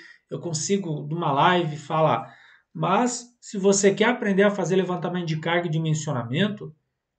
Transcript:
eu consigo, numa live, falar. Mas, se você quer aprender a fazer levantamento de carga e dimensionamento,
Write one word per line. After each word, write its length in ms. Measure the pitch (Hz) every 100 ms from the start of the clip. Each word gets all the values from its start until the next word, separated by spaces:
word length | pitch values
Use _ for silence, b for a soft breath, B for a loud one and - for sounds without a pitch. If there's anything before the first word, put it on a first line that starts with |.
| B B _
eu 100 | 151
consigo, 680 | 175 156 - 202 170 147 147
numa 240 | 170 156
live, 460 | 139 175 180 156 143
falar. 580 | - 160 151 110 B B B B _
Mas, 520 | 165 165 208 247 - - _
se 160 | - 202
você 380 | 196 196 202
quer 120 | 196 226
aprender 360 | 240 208 190
a 80 | 208
fazer 240 | 196 160
levantamento 540 | 185 180 175 175 175 160
de 100 | 156
carga 300 | 170 175 175
e 20 |
dimensionamento, 1040 | 160 160 156 156 123 113 151 208 208 156 - _ _ _